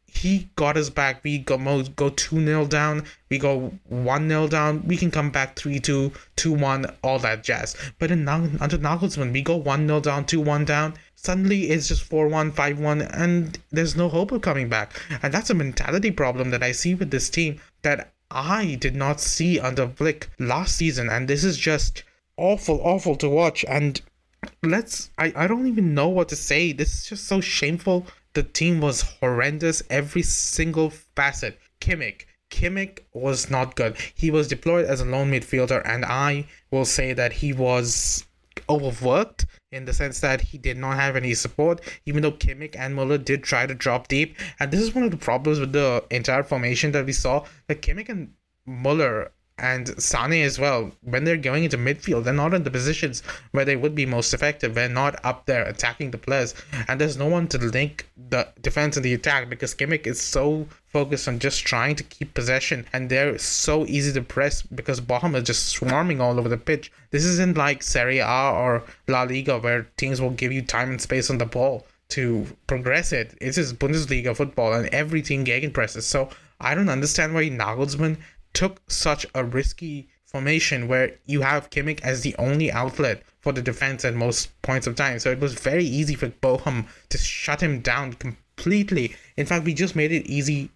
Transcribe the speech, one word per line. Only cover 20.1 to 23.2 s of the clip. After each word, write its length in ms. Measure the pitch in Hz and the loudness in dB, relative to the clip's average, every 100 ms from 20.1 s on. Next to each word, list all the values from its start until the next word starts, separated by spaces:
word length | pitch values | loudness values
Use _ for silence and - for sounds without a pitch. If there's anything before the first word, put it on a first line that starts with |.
| 151 - - | -2 -6 -6
last 360 | 123 135 185 - | -2 -2 0 0
season. 320 | 165 127 117 | 0 0 -2
And 180 | 113 131 | -2 0
this 160 | 143 | 0
is 120 | 185 147 | 0 0
just 480 | 160 151 - - - _ _ - | 0 2 2 -2 -8 _ _ -2
awful, 460 | 175 208 - 147 | 2 2 2 0
awful 320 | 180 185 175 | 2 2 2
to 120 | 135 | 0